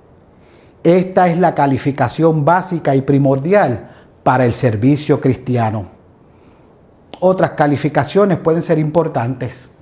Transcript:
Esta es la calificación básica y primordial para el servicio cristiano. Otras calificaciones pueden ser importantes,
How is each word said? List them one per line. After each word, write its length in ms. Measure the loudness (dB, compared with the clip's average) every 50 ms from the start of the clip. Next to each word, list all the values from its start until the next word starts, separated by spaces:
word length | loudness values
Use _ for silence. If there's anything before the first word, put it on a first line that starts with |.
| _ _ _ _ _ _ _ _ _ _ _ -20 -20 -20 _ _ 0
Esta 440 | 2 2 2 0 0 0 2 2
es 120 | 2 2 2
la 160 | 0 0 2
calificación 920 | 0 0 0 0 0 -2 -4 -2 -2 -4 -4 0 0 0 2 2 2 2
básica 500 | 2 2 0 0 -4 -6 -4 -2 0 0
y 60 | 0
primordial 920 | 2 2 2 2 2 2 0 0 0 0 2 2 2 0 -2 -6 -10 -16 -20 -20 -20 -20 _ _ _
para 220 | 0 2 2 2
el 80 | 0 0
servicio 640 | 0 0 -2 0 2 2 2 2 2 0 0 -2 0
cristiano. 680 | 0 -2 -2 -2 -4 -4 -4 -2 -2 -2 -4 -6 -10 -12 -18 -20 _ _ _ _ _ _ _ _ _ _ _ _ _ _ _ _ _ _ _ _ _ _ -8 0
Otras 320 | 0 0 2 2 0 -2
calificaciones 840 | 0 0 0 0 0 0 -2 -2 -2 -2 -2 0 0 2 2 2 0
pueden 240 | 0 0 0 0 0
ser 160 | 0 0 0
importantes, 920 | 0 0 0 0 0 -2 0 -2 -4 -4 -4 -6 -6 -8 -10 -12 -16 -20 -20 _ _